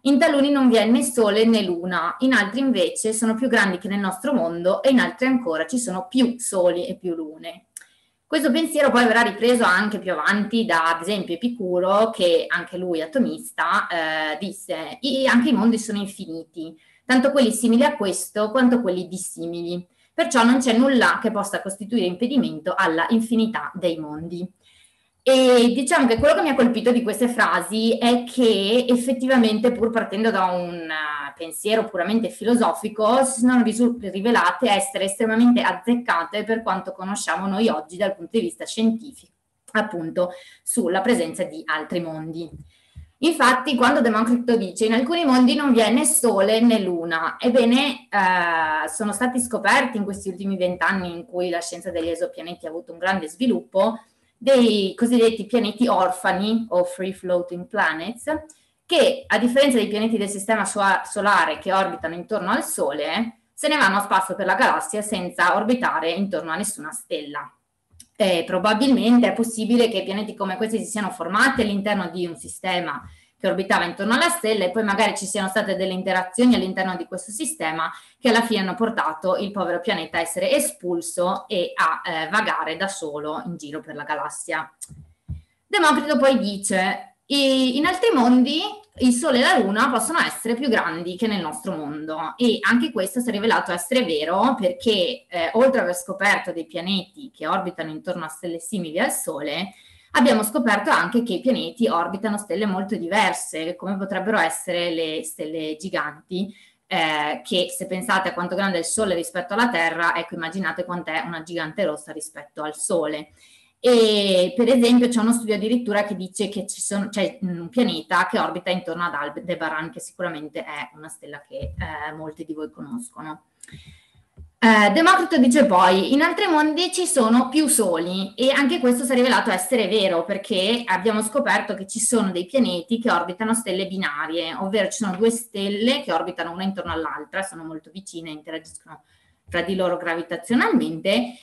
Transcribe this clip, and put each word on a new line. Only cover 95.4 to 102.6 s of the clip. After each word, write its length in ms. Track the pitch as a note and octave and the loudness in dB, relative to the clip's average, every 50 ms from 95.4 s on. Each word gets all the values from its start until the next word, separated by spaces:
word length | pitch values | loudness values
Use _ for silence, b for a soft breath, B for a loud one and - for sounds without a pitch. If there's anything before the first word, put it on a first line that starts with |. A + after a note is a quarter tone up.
| E3 D#3+ - | -2 0 2
oltre 260 | A3 B3+ C4+ B3+ A3+ | 4 4 4 4 2
ad 60 | F3+ | 0
aver 100 | F3 F3+ | 0 -4
scoperto 560 | - - - F#3 - F#3+ G3+ F#3+ F#3 - F#3 | -6 -6 -10 -6 -2 0 0 0 0 -2 -8
dei 160 | E3 E3 D#3 | -8 -8 -10
pianeti 640 | _ - E3+ E3+ F#3 G3 F#3+ - _ _ D4 - - _ | _ -10 -8 -4 -2 -2 -2 -4 _ _ -20 -20 -20 _
che 140 | _ D3+ | _ -6
orbitano 420 | D#3+ F3+ G3 F3+ F3 E3+ - D#3+ D#3 | -4 -4 -4 -4 -6 -8 -8 -10 -10
intorno 360 | D#3 D#3 - F#3 F3 F3 D#3+ | -10 -10 -8 -8 -6 -6 -8
a 20 | |
stelle 320 | D#3 - - - F3 E3 E3 | -10 -12 -10 -10 -8 -8 -8
simili 400 | - - A3 F#3+ E3+ D#3+ D3+ F3+ | -8 -8 -6 -6 -6 -6 -4 -2
al 120 | E3+ E3 | -2 -2
Sole, 600 | D#3 - - F3 D#3+ C#3 D3+ D3 D3 E3 F#3+ G3 b b b b b b b b | -2 -4 -6 -8 -8 -6 -6 -6 -6 -6 -8 -8 b b b b b b b b
abbiamo 320 | b D4+ B3 C#4 A3+ A3 G#3+ | b 4 4 6 4 4 0
scoperto 460 | - - D4+ A#3+ A3+ G#3 G3+ - - | 0 -2 0 2 2 0 2 2 2
anche 340 | - - - F3+ - A#3+ A#3 | 2 2 0 2 0 0 0
che 100 | - F#3+ | 0 -4
i 80 | E3 | 0
pianeti 460 | - C4 A#3 E3 D#3+ E3 - - A#3 | 0 0 0 0 -2 -8 -2 -2 0
orbitano 500 | - E3 E3+ E3 F#3 G3 F#3+ - A3 G#3 | 0 2 0 -2 -2 -6 -4 -4 -4 -4
stelle 280 | G3+ G3+ - E3 G3 | -4 -4 -4 -4 -2